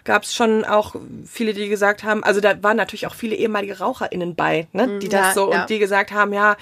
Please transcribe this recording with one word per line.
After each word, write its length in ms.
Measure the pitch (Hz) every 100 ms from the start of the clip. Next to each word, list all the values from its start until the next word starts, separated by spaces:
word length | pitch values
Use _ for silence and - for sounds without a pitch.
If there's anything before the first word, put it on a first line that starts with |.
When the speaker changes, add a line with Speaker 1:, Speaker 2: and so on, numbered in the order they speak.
Speaker 1:
gab's 300 | - 208 -
schon 320 | - 226 220 -
auch 300 | 214 214 - - - -
viele, 260 | - 220
die 160 | 202 208
gesagt 340 | 208 202 208
haben, 200 | 208 214
also 180 | - 202
da 220 | 202 190
waren 140 | 202 220
natürlich 280 | 190 208 -
auch 80 |
viele 220 | - 226 214
ehemalige 420 | 220 208 202 190
RaucherInnen 560 | 190 262 208 180 175
bei, 320 | 165 156 156 165
ne, 140 | 180 240
Speaker 2:
Mhm, 120 | 202
Speaker 1:
die 100 | 196
das 180 | 196 190
Speaker 2:
ja, 60 | 196
Speaker 1:
so, 160 | 196
Speaker 2:
ja. 80 | 175
Speaker 1:
und 80 | 175
die 80 | 220
gesagt 340 | 202 196 -
haben, 220 | 202 202
„Ja, 240 | 202 208 208